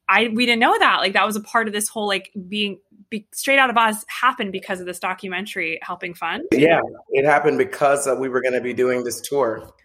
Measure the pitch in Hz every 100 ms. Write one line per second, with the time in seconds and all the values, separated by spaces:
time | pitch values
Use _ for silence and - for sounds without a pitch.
0 | - 196 233 220 247 233 277 440 277 185
1 | 185 196 208 208 208 233 220 208 208 226
2 | 208 190 185 202 180 208 202 185 _ _
3 | - 214 - - 269 269 262 226 226 214
4 | - - 247 - 202 185 - 185 180 180
5 | 190 185 190 180 208 196 165 160 - 180
6 | 180 170 170 208 349 117 156 156 110 -
7 | - 135 143 147 147 131 127 - 143 143
8 | 135 127 131 127 123 123 123 120 127 123
9 | 120 113 - 143 117 110 - _